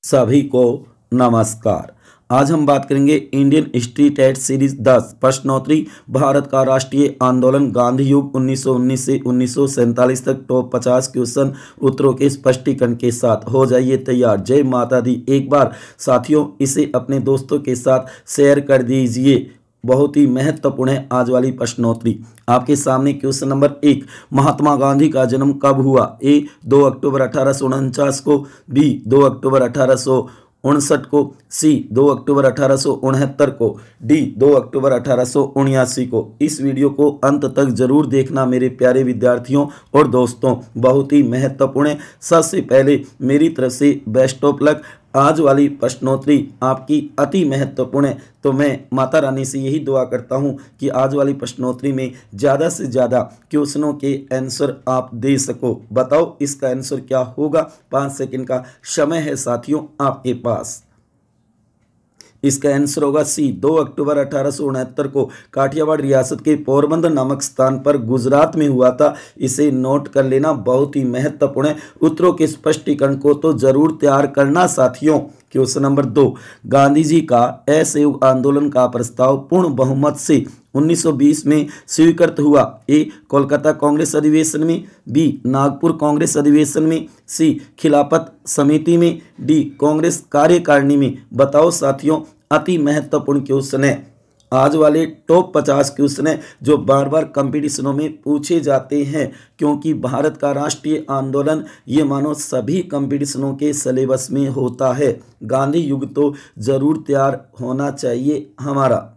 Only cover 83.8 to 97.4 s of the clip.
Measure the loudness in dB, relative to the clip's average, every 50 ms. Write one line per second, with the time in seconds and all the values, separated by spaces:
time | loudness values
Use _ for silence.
83.8 | 0 0 0 0 -2 -2 -2 0 2 2 2 2 0 0 -2 -2 -2 -2 -2 -4
84.8 | -6 -12 -20 _ _ -2 0 0 0 0 -2 -2 -4 -2 0 0 0 0 -2 0
85.8 | -2 -2 -2 0 -2 -2 0 0 -2 -2 0 0 2 4 4 4 2 2 0 -2
86.8 | 0 0 -2 -2 -6 -10 _ _ _ -14 -4 0 0 0 0 -2 -8 -18 _ -2
87.8 | 0 2 4 4 2 2 0 -2 -2 -6 _ _ _ -6 -2 0 2 2 2 2
88.8 | 2 2 2 4 2 2 0 -4 -12 _ _ -8 -2 0 2 2 0 -2 -4 -2
89.8 | -2 0 0 0 0 -2 -2 -4 -10 _ 0 2 4 4 4 2 4 4 2 4
90.8 | 4 2 2 2 2 0 -2 -8 -16 _ 0 0 0 4 4 4 4 4 2 0
91.8 | -2 -2 -2 -2 -2 -2 -2 -2 -4 -12 _ _ _ _ 0 0 0 0 0 0
92.8 | 0 0 0 -2 -2 -2 -4 -4 -2 -2 -2 -2 -2 -2 -2 -2 -2 -2 -2 0
93.8 | 0 0 0 -2 -8 -20 _ _ _ _ _ _ _ _ 0 2 2 2 2 4
94.8 | 4 4 4 2 -2 -4 -6 _ _ 2 2 2 2 2 -2 -2 0 0 0 0
95.8 | 0 -2 0 -2 -2 -2 0 -2 -2 -2 -2 -4 -8 -18 -20 _ 0 0 0 2
96.8 | 2 2 2 2 2 0 -2 -2 -2 -2 -4 -4